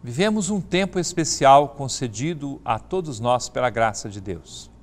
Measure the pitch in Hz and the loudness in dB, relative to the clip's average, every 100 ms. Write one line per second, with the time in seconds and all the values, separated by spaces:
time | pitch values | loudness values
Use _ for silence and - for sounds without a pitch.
0 | 120 120 208 214 180 208 - 180 190 185 | -6 0 0 2 0 -4 0 0 0 -2
1 | 170 - 151 - 139 139 143 - 135 - | -2 -2 -2 4 8 8 6 -4 -8 -6
2 | 123 104 151 160 139 - 123 110 - 190 | -6 -4 -6 -4 -8 -8 -4 -4 -2 -6
3 | 156 110 120 123 - 131 127 113 113 107 | -6 -4 0 0 0 -2 -2 2 0 -2
4 | 110 101 98 82 - - - - | -12 -12 -10 -10 -12 -18 -20 -20